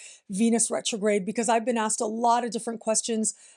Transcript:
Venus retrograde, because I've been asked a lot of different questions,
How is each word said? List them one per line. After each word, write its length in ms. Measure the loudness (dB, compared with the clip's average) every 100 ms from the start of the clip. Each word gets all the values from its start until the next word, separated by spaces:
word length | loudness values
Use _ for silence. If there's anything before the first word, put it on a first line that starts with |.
| -16 -20 -8
Venus 420 | 2 4 4 2
retrograde, 540 | -2 -4 -2 0 0
because 240 | 0 -2 0
I've 160 | 2
been 140 | 2 0
asked 220 | 0 -2
a 60 | -4
lot 380 | 0 2 2
of 80 | 0
different 280 | -4 -6 -6
questions, 540 | -2 -2 0 -2 -2 -4 -14